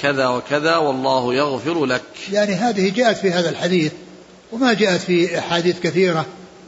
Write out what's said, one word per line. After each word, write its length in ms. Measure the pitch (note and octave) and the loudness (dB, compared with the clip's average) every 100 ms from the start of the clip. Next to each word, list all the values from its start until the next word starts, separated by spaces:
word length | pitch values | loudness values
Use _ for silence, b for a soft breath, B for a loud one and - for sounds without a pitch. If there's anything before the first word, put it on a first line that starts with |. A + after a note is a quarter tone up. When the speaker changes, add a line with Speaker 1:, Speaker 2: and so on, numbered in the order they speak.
Speaker 1:
كذا 260 | C#3+ C3+ C3 | 0 2 0
وكذا 480 | B2 - D3 D#3 E3 | -2 -2 -2 2 2
والله 580 | D3 C3 C3+ C3 B2 | 0 0 0 0 0
يغفر 500 | B2+ D3 B2 C3 E3+ | 0 0 -2 -4 -2
لك'". 180 | C3+ B2+ - - - | 0 -2 -4 -14 -6
Speaker 2:
يعني 220 | G3+ G#3 | -2 0
هذه 360 | F3+ A#3+ G3+ F#3+ | 0 0 0 0
جاءت 260 | G#3 A#3+ G3+ | 2 2 2
في 160 | F#3+ | 0
هذا 180 | F3 E3+ | 2 0
الحديث 420 | - F3 F#3 D#3 - - - - - - | -2 0 2 0 -4 -16 -20 -20 -20 -12
وما 200 | A3+ B3+ | -2 0
جاءت 280 | G#3 G#3 F3 | 2 2 0
في 380 | F3+ F3 F3 E3+ | 0 2 2 -2
أحاديث 420 | - E3+ F3 F3 | -2 0 0 0
كثيرة، 460 | E3+ D#3+ F#3 D#3+ D#3 - - - | 0 2 2 2 -4 -10 -20 -20